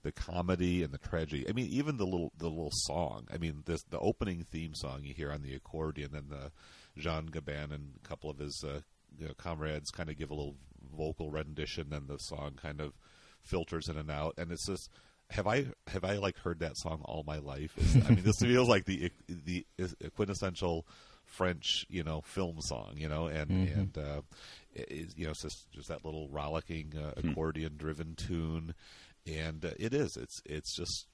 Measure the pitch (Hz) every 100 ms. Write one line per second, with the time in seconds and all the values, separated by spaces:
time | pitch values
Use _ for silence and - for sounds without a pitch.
0 | - - - 87 87 90 90 90 78 71
1 | - 85 78 71 - 113 123 120 147 131
2 | 95 90 80 80 82 80 76 - - 78
3 | 76 52 58 - 82 73 80 82 - 78
4 | 92 - 104 87 82 82 80 76 69 67
5 | 71 69 73 73 69 67 - 80 80 73
6 | 73 73 71 71 69 - - - - 71
7 | 82 78 80 80 71 73 73 73 71 64
8 | - 80 76 71 73 69 73 71 - _
9 | _ 71 78 - 87 80 78 76 73 -
10 | 80 73 76 76 71 69 - - 67 76
11 | 78 78 78 76 73 76 73 - 73 73
12 | 69 71 - 73 71 67 78 73 73 -
13 | - - - - - 92 80 82 80 78
14 | 76 73 78 - 85 85 - 92 - -
15 | - _ _ - 98 123 131 - - 95
16 | 92 101 98 - 90 82 82 - 82 78
17 | 69 80 76 76 71 69 78 - - 131
18 | 104 110 95 107 123 123 123 104 92 95
19 | 87 - - 87 73 90 - - 90 80
20 | 80 - 101 95 98 85 90 82 - -
21 | - - - - 92 85 - - - 92
22 | 80 78 - - 90 80 76 62 50 73
23 | 78 76 82 78 76 92 92 101 98 -
24 | 73 73 - - - - - - - 73
25 | 82 78 80 76 76 - - 73 67 80
26 | 80 78 73 73 73 80 - 82 76 76
27 | 76 - 82 73 80 78 80 73 78 76
28 | 82 78 - 85 80 80 80 82 - -
29 | - - - 78 80 80 82 - 110 139
30 | 113 - - - - 76 - - 87 -
31 | -